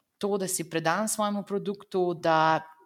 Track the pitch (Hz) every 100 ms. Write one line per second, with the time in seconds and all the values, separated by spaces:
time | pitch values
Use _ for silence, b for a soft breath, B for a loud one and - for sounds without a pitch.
0 | _ - 208 202 185 - 165 165 160 180
1 | 220 - 208 202 - 202 196 202 - 190
2 | 180 165 170 160 160 160 - -